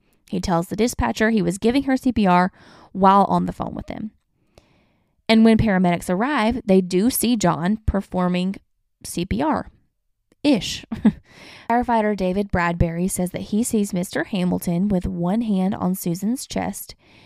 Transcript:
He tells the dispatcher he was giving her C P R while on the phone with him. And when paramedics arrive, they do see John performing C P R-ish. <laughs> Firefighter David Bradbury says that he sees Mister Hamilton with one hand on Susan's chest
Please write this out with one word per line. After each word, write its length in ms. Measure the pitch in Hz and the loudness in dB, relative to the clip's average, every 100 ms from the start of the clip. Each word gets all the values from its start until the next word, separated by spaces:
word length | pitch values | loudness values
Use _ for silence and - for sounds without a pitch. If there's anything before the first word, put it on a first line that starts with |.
| _ _ - | _ _ -10
He 100 | 185 | -8
tells 280 | 180 170 170 | -2 -2 -2
the 100 | 190 | -2
dispatcher 540 | 240 - 240 - 220 | -2 -2 -4 0 0
he 100 | 220 | 2
was 160 | 175 190 | 0 0
giving 280 | 220 277 | 0 0
her 120 | 277 262 | 0 -2
C 160 | 254 | 0
P 140 | 233 196 | 2 4
R 260 | 180 185 - - - - | 4 2 -4 -20 -20 -12
while 320 | 190 190 196 | 2 4 6
on 220 | 190 175 180 | 4 2 -2
the 80 | |
phone 200 | - - | -6 -8
with 140 | - - | -10 -10
him. 220 | 50 214 _ _ _ _ _ _ _ _ _ _ _ - | -10 -12 _ _ _ _ _ _ _ _ _ _ _ 2
And 180 | 226 226 | 6 6
when 100 | 220 | 6
paramedics 540 | 220 185 180 175 - | 4 2 2 0 -2
arrive, 500 | 180 254 285 214 247 - | -2 -2 0 0 -2 2
they 160 | 190 | 4
do 260 | 180 185 226 | 4 2 2
see 280 | - 220 240 | 0 0 2
John 420 | 175 151 175 220 - | 0 0 -2 -4 -2
performing 720 | 196 - 180 180 180 185 196 _ _ _ _ | -4 -2 -2 -2 0 -2 -6 _ _ _ _
C 220 | - - | -12 -6
P 160 | 180 202 | -4 -2
R-ish. 1400 | 302 262 - _ _ _ _ _ _ _ 294 240 - - - | -2 -2 -6 _ _ _ _ _ _ _ 0 0 0 -10 -10
<laughs> 800 | - 214 - _ - - - - | 0 2 2 _ -20 -20 -14 -2
Firefighter 440 | 233 247 226 214 | -2 0 0 0
David 360 | 202 185 185 202 | 0 -2 -2 -2
Bradbury 580 | 185 170 170 170 165 190 | 0 0 2 0 0 -4
says 220 | - 180 | -2 -4
that 120 | - | -6
he 200 | 190 208 | -4 -2
sees 320 | 247 220 202 | 0 0 -2
Mister 300 | 175 185 262 | -4 -4 -4
Hamilton 640 | 330 190 180 180 - 170 202 | -4 -2 -2 -2 -2 -2 0
with 180 | 185 190 | 0 -2
one 340 | 180 175 214 | -4 -2 -2
hand 340 | 226 190 185 | 0 0 0
on 200 | - 180 | 0 -2
Susan's 520 | 190 180 170 202 262 - | -2 -4 -4 -4 -4 -6
chest 480 | 190 180 196 - - _ - | -6 -6 -8 -14 -20 _ -20